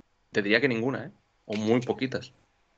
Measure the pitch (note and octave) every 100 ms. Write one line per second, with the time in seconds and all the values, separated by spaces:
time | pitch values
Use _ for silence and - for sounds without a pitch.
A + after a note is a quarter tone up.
0 | - _ _ G#2+ G2+ A2+ C#3 A2+ B2+ G#2+
1 | D2 - _ _ - G#2+ A2 B2 B2 -
2 | C3 - - _ _ _ _